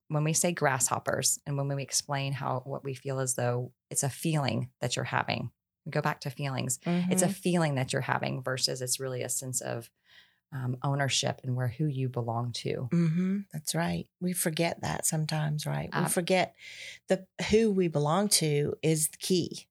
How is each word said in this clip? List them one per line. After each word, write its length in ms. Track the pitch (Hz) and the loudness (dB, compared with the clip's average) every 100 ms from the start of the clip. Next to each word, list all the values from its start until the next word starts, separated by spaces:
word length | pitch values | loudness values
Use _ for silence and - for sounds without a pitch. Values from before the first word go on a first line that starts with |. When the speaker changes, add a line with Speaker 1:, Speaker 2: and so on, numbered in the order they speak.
| - | -4
Speaker 1:
when 160 | 151 | 0
we 80 | 156 | 2
say 180 | 156 175 | 2 2
grasshoppers 880 | 175 147 131 - 135 - - 139 - - | 2 2 4 2 0 0 0 2 0 -2
and 100 | 143 | -2
when 120 | 139 | -2
we 120 | 139 | -2
explain 520 | 131 - - 139 139 | -2 -4 -2 -2 0
how, 300 | 135 135 127 | -2 -2 -2
what 180 | 135 139 | -4 -8
we 120 | 143 | -6
feel 260 | 131 139 131 | -8 -4 -2
as 140 | 131 | -2
though 360 | 131 123 123 127 _ - | 0 0 0 -4 _ -8
it's 140 | - | -2
a 60 | 135 | -2
feeling 600 | - 165 156 135 127 123 - | 0 0 2 2 0 -2 -4
that 160 | 123 - | -4 -2
you're 80 | |
having. 480 | 120 127 - - 120 _ _ _ 160 | 0 0 0 -2 -4 _ _ _ -6
We 40 | |
go 80 | 151 | -2
back 200 | 147 - | -2 -2
to 80 | 147 | -6
feelings. 500 | - 143 127 127 - | -6 -6 -4 -4 -4
It's 380 | 170 175 180 185 | 0 0 2 2
a 40 | 180 | 2
Speaker 2:
Mm-hmm. 60 | |
Speaker 1:
feeling 420 | 196 185 175 156 135 | 2 2 2 4 2
that 160 | 131 | 0
you're 100 | 135 | -2
having 400 | 131 131 135 135 | 0 0 0 -4
versus 400 | 127 131 - 131 | -4 0 0 0
it's 160 | 127 - | -2 -2
really 240 | 135 123 | -2 -4
a 60 | 120 | -4
sense 320 | - 131 123 | -4 -4 -4
of, 280 | 127 120 117 _ _ - - _ _ | -4 -6 -8 _ _ -20 -20 _ _
um, 240 | 135 123 127 | -6 -4 -2
ownership 580 | 143 139 139 - - - | 0 0 2 2 0 -2
and 100 | 131 | -4
where, 140 | 127 123 | -2 -2
who 180 | - 156 | 0 -2
you 220 | 131 131 | 0 -2
belong 420 | 123 117 117 120 | -2 -2 -2 -2
to. 340 | - - - 127 | -4 -4 -4 0
Speaker 2:
Mm-hmm. 460 | 170 165 170 185 196 202 | 2 2 2 0 -2 -4
That's 200 | - - 160 | -10 -4 -2
right. 320 | 170 170 - - | 0 -2 -6 -6
We 120 | 180 | -4
forget 480 | 175 175 156 170 - | 0 0 2 0 0
that 260 | - 160 - | -4 -2 -2
sometimes, 580 | 156 156 156 151 151 | 0 0 0 0 -2
right? 260 | 151 143 151 | -2 -4 -2
We 60 | 143 | 0
Speaker 1:
Ab- 100 | 175 | 0
Speaker 2:
forget 460 | 190 175 185 - - - - - - - | 0 2 2 2 -4 -18 -16 -16 -8 0
the, 160 | 190 - - 175 | 0 -2 -8 2
who 180 | 214 226 | 4 6
we 160 | 190 170 | 4 2
belong 440 | 151 147 175 208 | 2 2 4 4
to 440 | - 156 147 147 - | 4 4 2 2 0
is 280 | 156 160 156 | 2 2 0
the 80 | - | -2
key. 480 | - 185 - - - | 0 0 0 -6 -16